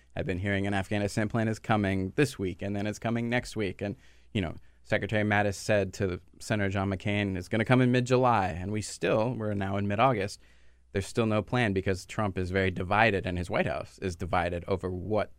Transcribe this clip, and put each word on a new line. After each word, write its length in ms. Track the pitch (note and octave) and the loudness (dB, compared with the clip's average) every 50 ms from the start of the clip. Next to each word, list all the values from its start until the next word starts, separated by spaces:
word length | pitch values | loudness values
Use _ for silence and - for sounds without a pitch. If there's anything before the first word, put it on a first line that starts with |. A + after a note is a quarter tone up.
| _ - - | _ -10 -8
have 100 | - D#2 | -6 -4
been 140 | D#2 F#2 F2 | -2 -2 -2
hearing 260 | F#2+ G2+ G2+ G2 G2 | 0 0 0 0 0
an 80 | G2+ G2+ | 0 0
Afghanistan 540 | G2 F#2+ - G#2+ G#2 G2+ G2+ - A2+ G#2+ G#2 | -2 -2 -2 0 0 0 0 0 0 0 0
plan 220 | - A#2 A2 A2 | 0 0 0 0
is 100 | A2 - | -2 -2
coming 540 | - - A2+ G#2+ G2+ F#2+ G2 F#2+ F#2+ F#2+ - | 0 0 2 2 2 2 2 0 -2 0 2
this 240 | - D3 C3 - - | 2 2 2 0 -2
week, 220 | G2+ F2+ E2+ - | -4 -4 -4 -4
and 120 | G2+ G2+ G2+ | -6 -4 -4
then 140 | G2+ G2+ G#2+ | -4 -4 -4
it's 100 | G2+ - | -6 -4
coming 320 | - A2+ A#2 A#2 A#2 A#2 | -4 -4 -2 -2 -2 -2
next 280 | A#2+ B2 - - - A2 | -2 -2 -2 -4 -4 -4
week. 240 | G#2+ F#2 F#2 - | -4 -4 -4 -4
And, 160 | G#2 G2+ - - - - - - - - - | -6 -6 -6 -8 -12 -20 -20 -20 -16 -6 -2
you 60 | G#2+ | -2
know, 160 | F2+ D#2 D#2+ - - - - - - | -2 -2 -4 -10 -14 -20 -20 -20 -4
Secretary 400 | - A2 G#2 G#2 F#2+ A2 G#2+ G#2 | -2 -2 0 0 0 0 0 2
Mattis 300 | G#2+ G#2 G#2 G#2 G#2 G2 | 2 2 2 2 2 -2
said 360 | - - - A2 G2+ G2 F#2 - | -2 0 2 2 2 2 0 -2
to 260 | - G2+ F#2 F2 F2 - - - - | -2 -2 -2 -2 -6 -8 -14 -20 -14
Senator 300 | - - A2+ G#2 G2+ G2 | -4 -2 0 0 0 0
John 200 | F#2+ G2+ F#2+ G2 | 0 0 0 0
McCain, 460 | G2 F#2+ - G#2+ G#2 G#2 G#2 G2+ F#2+ | -2 -2 -2 -2 0 0 0 0 -2
"It's 140 | F2+ F2 - | -4 -4 -2
gonna 160 | - A2 A2+ | 0 0 4
come 160 | - B2+ B2+ | 4 6 6
in 100 | B2+ B2 | 6 6
mid-July," 560 | B2 B2+ B2 B2 B2+ B2 B2+ B2 A#2 G#2+ F#2+ F2+ D#2 F2 | 4 2 2 4 4 4 4 4 4 4 2 0 -2 -4
and 140 | F2+ G2 | -4 -4
we 100 | G#2+ G#2+ | -4 -4
still, 520 | G2+ - - - - F3+ - A2 A2 B2 B2+ | -6 -6 -6 -4 0 2 2 2 2 0 -2
we're 200 | A2+ A2 G#2+ G#2 | -2 -4 -2 -2
now 220 | G2+ G2 F#2+ G2 | -2 -2 -2 -2
in 100 | G2+ G2+ | 0 0
mid-August, 540 | G2+ G2+ G#2 A#2 C3+ B2+ G#2 F#2+ G#2 - - - - - - - - - - - - - | 0 2 4 4 4 4 2 -2 -4 -6 -10 -16 -20 -20 -20 -20 -20 -20 -20 -20 -6 -4
there's 120 | G2+ F#2+ | -4 -4
still 200 | - - A#2+ A2+ | -2 0 0 2
no 160 | A2 G#2+ G#2+ | 2 2 0
plan 320 | G2 - - B2 A#2+ G#2 F#2+ | 0 0 0 0 2 2 2
because 320 | F#2+ - G#2 F#2 F#2 - | 0 0 0 -2 -2 -4
Trump 320 | - - - G#2+ G2+ F#2 F#2+ | -6 -4 -2 -2 -2 -2 -2
is 140 | F#2 F2+ | -4 0
very 200 | F2+ G2 F#2+ F#2+ | 0 2 2 2
divided, 540 | F#2+ F#2+ F#2+ F2+ G2+ G#2 A#2 A2+ G2 F#2 - | 0 -2 -2 0 4 4 6 4 4 2 0
and 120 | F#2 F2+ F2 | -2 -2 -2
his 120 | F2 E2+ | -2 -2
White 180 | G2+ C#3+ F#3 F2+ | 0 0 0 0
House 320 | C#2 - - - - - | -2 -4 -6 -10 -10 -6
is 140 | - F#2+ E2+ | -6 -4 -4
divided 480 | - F#2 E2+ F#2 F2+ E2+ F2 F2 F2 F2 | -4 -4 0 0 2 2 0 -2 -4 -2
over 240 | - G2 F#2 - F2+ | -2 -2 -2 -2 -4
what 440 | F#2 F2+ F2 F#2+ G#2+ G#2 F#2 - - | -6 -6 -4 -2 0 0 0 -2 -6